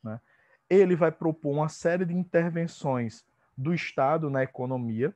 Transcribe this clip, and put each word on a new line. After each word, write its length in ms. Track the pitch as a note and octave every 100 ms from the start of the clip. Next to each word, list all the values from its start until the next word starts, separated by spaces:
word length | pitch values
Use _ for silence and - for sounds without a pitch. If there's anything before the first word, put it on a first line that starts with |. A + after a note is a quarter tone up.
né? 160 | A2+ A2+ _ _ _ _ _
Ele 280 | F#3 F#3 E3+
vai 160 | E3
propor 400 | D#3+ E3 D#3 D3
uma 180 | C#3+ D#3
série 340 | - E3+ F3+
de 100 | F3 F3+
intervenções 1080 | F3+ E3+ E3+ E3 E3 - C#3+ B2+ A#2+ - _ _ _ -
do 180 | C#3
Estado 560 | F3 - - C3+ D#3+ D3+
na 120 | C3+
economia. 760 | B2+ - B2+ B2+ A#2+ A2+ C3